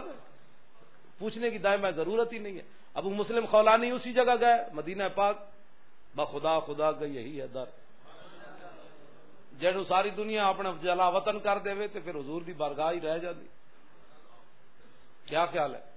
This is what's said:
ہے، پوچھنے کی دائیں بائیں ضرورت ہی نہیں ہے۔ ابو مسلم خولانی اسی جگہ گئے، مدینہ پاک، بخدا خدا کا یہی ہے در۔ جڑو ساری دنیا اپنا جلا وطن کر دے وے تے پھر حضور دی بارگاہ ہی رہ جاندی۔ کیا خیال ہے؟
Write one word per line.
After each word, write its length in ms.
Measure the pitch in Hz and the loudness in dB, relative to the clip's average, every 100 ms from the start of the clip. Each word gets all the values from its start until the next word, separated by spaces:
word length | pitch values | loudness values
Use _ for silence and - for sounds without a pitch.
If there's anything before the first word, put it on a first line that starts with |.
| 359 | -2
ہے، 300 | 262 - - - - - - - - - - | -8 -12 -12 -12 -12 -12 -12 -12 -12 -12 -8
پوچھنے 300 | 214 220 233 | -6 -2 -2
کی 80 | 214 | 2
دائیں 200 | 190 202 | 4 4
بائیں 180 | 196 160 | 4 0
ضرورت 380 | 160 220 233 | 2 2 2
ہی 40 | 233 | -2
نہیں 200 | 208 185 | -8 -10
ہے۔ 40 | - - - | -12 -12 -10
ابو 160 | - 180 | -4 -2
مسلم 360 | 202 202 233 220 | 0 0 0 6
خولانی 440 | 214 214 226 240 | 8 10 8 6
اسی 240 | 247 247 | 0 0
جگہ 220 | 240 240 240 | 4 6 8
گئے، 160 | 240 233 - | 8 6 4
مدینہ 300 | 151 151 190 190 190 | -4 -4 -2 0 4
پاک، 220 | 202 208 - - - - - - - 135 | 2 2 -6 -12 -12 -12 -12 -12 -6 -2
بخدا 440 | 143 143 156 160 | -2 0 2 2
خدا 320 | 151 147 156 | 0 2 2
کا 140 | 143 147 | 2 -2
یہی 360 | 135 117 147 | -4 -6 -8
ہے 60 | 131 | -6
در۔ 180 | 127 123 - - - - - - - - - - - - - - - - - - 135 | -6 -8 -10 -12 -12 -12 -12 -12 -12 -12 -12 -12 -12 -12 -12 -12 -12 -12 -12 -12 0
جڑو 240 | 170 185 | 2 2
ساری 260 | 185 185 202 | 2 4 2
دنیا 380 | 190 214 214 196 | 0 -2 2 4
اپنا 260 | 190 196 165 | 2 0 0
جلا 260 | 175 180 185 | 2 4 6
وطن 320 | 185 202 208 | 4 2 0
کر 180 | 202 202 | 2 2
دے 160 | 196 | 0
وے 140 | 202 208 | -4 -4
تے 120 | 208 | -6
پھر 160 | 160 156 | -6 -6
حضور 260 | 135 165 | -6 -6
دی 120 | 170 | -6
بارگاہ 380 | 160 147 143 156 | -4 -2 0 0
ہی 100 | 175 | 0
رہ 160 | 156 165 | 0 -2
جاندی۔ 280 | 175 165 - - - - - - - - - - - - - - - - - - - | -4 -8 -10 -12 -12 -14 -14 -14 -12 -12 -12 -12 -12 -12 -12 -12 -12 -12 -12 -12 -2
کیا 200 | 151 170 | 2 2
خیال 300 | 170 143 117 | 2 0 -2
ہے؟ 40 | - | -10